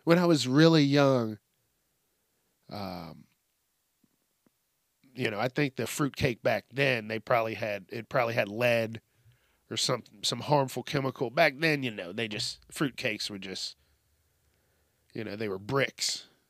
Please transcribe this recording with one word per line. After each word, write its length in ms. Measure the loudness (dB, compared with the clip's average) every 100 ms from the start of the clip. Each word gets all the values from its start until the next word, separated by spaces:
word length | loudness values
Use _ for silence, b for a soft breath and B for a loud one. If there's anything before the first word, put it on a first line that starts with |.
when 160 | 2 4
I 60 | 6
was 220 | 4 4
really 360 | 6 6 6
young, 540 | 4 4 4 4 0 -6 _ _ _ _ _ _ _ _ _ _ _ _ -16
um, 520 | -12 -10 -10 -12 -16 -20 _ _ _ _ _ _ _ _ _ _ _ _ _ _ _ _ _ _ -4
you 160 | -4
know, 80 | -2
I 80 | -2
think 280 | -2 -2 -2
the 120 | -6
fruitcake 560 | -2 -4 0 -2 0
back 220 | 0 0 -2
then, 360 | -2 0 0 -2
they 120 | -6
probably 340 | 0 2 2 -2
had, 300 | -4 -6 -8
it 200 | -12 -4
probably 240 | -2 0
had 160 | 0 -2
lead 520 | 0 2 2 0 -6 -16 _ _ _ _ _ -10
or 60 | -4
some, 260 | -2 -2 -6 -8
some 180 | -6 -4
harmful 420 | 2 2 2 -4
chemical. 460 | -6 -2 -2 -2 -2
Back 260 | 4 2 4
then, 240 | 0 0
you 80 | -2
know, 200 | -6 -8
they 160 | -6 -6
just, 320 | -4 -6 -8 _
fruitcakes 580 | -4 -4 -2 -4 -4 -6
were 100 | -10
just, 360 | -10 -8 -10 -12 _ _ _ _ _ _ _ _ _ _ _ _ _
you 100 | -12
know, 120 | -10 -8
they 120 | -6
were 120 | -6
bricks. 640 | -4 -2 -2 -2 -4 -6 -10 _